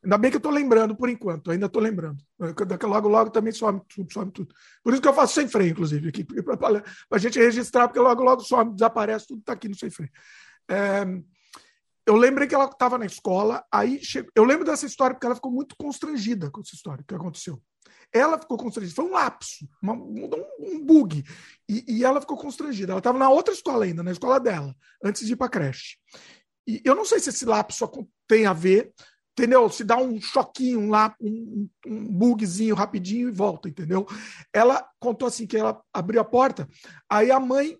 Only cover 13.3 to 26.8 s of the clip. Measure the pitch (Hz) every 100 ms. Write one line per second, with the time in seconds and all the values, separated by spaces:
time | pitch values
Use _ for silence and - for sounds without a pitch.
13.3 | 185 208 240 - - 214 277 - 262 -
14.3 | - 233 311 320 294 277 - 262 254 240
15.3 | 247 269 247 285 - 294 269 311 294 202
16.3 | 233 151 175 185 - - 139 143 180 175
17.3 | - - 131 _ _ _ _ _ 226 294
18.3 | 320 320 233 247 226 185 160 339 370 277
19.3 | - - - 143 _ 190 240 - 214 349
20.3 | 466 587 508 427 320 285 311 214 151 135
21.3 | - - _ - 214 - 220 254 285 277
22.3 | 294 294 - 302 220 185 190 240 254 269
23.3 | 285 349 381 - 254 196 165 170 175 254
24.3 | 262 247 175 143 131 _ _ 196 208 220
25.3 | 240 247 214 143 131 - - _ - -
26.3 | - _ _ - 220